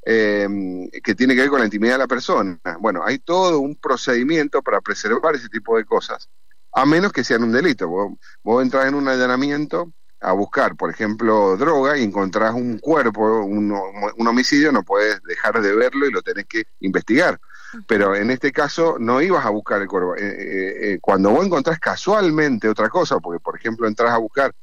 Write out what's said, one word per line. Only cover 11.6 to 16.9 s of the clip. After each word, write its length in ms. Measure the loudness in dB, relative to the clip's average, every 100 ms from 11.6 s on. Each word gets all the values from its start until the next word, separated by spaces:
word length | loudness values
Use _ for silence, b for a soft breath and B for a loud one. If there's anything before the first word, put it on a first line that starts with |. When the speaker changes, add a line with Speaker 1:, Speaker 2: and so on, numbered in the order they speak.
| 2 2 2 2
Speaker 1:
y 60 |
encontrás 500 | 0 0 -2 0 0
un 240 | 0 -4 -4
cuerpo, 680 | 0 2 2 2 2 2
un, 280 | 0 0 0
un 560 | -2 -6 -4 -6 -2 0
homicidio, 440 | 2 2 2 4
no 120 | 2
podés 380 | 2 2 2 0
dejar 360 | -6 -2 0 2
de 140 | 2 2
verlo 300 | 2 2 0
y 60 |
lo 100 | -2
tenés 240 | -4 -8 -6
que 200 | -6 -6 -6
investigar. 580 | -2